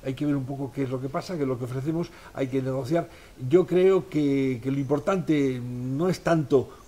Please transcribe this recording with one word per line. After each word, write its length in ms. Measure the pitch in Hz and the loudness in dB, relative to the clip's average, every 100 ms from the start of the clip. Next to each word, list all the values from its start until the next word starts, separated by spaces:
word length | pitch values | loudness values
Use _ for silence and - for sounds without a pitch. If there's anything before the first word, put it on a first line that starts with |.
Hay 100 | 135 | -6
que 100 | 131 | -4
ver 120 | 147 143 | -2 -2
un 100 | 131 | -2
poco 260 | 135 139 | -6 -6
qué 120 | 139 | -4
es 60 | 135 | -4
lo 100 | 131 | -4
que 80 | 135 | -4
pasa, 260 | 165 - 180 | -6 -6 -4
qué 60 | |
es 60 | 135 | -2
lo 100 | 120 | -2
que 80 | 123 | -4
ofrecemos, 460 | 131 139 160 170 - - - | -4 -2 -2 -4 -10 -16 -6
hay 120 | 135 | -2
que 140 | 131 | -2
negociar. 480 | 131 131 123 170 170 - - - 127 | -2 -4 0 -2 -2 -14 -20 -10 2
Yo 160 | 175 170 | 4 4
creo 420 | 175 190 190 - | 4 6 4 2
que, 520 | 151 143 139 135 123 | 0 2 2 2 0
que 80 | 120 | -2
lo 80 | 139 | -2
importante 840 | 131 143 139 190 151 151 135 127 | 0 0 0 -2 2 2 2 0
no 500 | 123 123 127 135 185 | -6 -6 -4 0 0
es 100 | 175 | 0
tanto 500 | - 165 139 139 - - | 2 0 4 2 2 -10